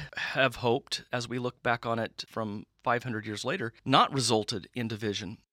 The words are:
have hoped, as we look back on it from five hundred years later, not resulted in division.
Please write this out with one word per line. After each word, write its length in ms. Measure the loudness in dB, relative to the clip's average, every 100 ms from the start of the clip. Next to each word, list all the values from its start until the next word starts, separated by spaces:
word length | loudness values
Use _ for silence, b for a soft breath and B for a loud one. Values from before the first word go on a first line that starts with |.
| -6 -6
have 400 | -2 2 2 4
hoped, 460 | 2 2 0 -8 -4
as 160 | -4 -2
we 120 | -2
look 200 | -4 -2
back 200 | 0 0
on 140 | 0 -2
it 260 | -2 -6 -10
from 360 | -6 -6 -6 -12 _
five 180 | 0 0
hundred 240 | 0 -6 -6
years 180 | -6
later, 280 | -4 -4 -4 b
not 300 | 2 4 4
resulted 540 | 2 4 2 2 -4 -8
in 140 | -6 -6
division. 520 | -4 -4 -4 -6 -12 _